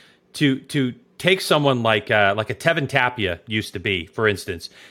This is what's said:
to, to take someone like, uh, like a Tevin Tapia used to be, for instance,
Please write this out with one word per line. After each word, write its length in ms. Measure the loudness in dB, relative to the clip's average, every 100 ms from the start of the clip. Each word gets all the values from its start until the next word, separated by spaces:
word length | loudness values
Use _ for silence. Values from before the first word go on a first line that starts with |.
| _ _ _
to, 260 | -2 0 0
to 340 | -4 -4 -4 -6 _ -4
take 240 | 0 0
someone 420 | 2 2 4 2
like, 260 | 2 2 2
uh, 240 | 2 4 2
like 120 | -4
a 60 | -2
Tevin 320 | 0 0 0
Tapia 540 | 0 0 -2 -4 -4 -4
used 280 | -6 -4
to 60 | -6
be, 260 | -4 -4 -4
for 200 | 0 0
instance, 440 | 0 -6 -10 -12 -20 -20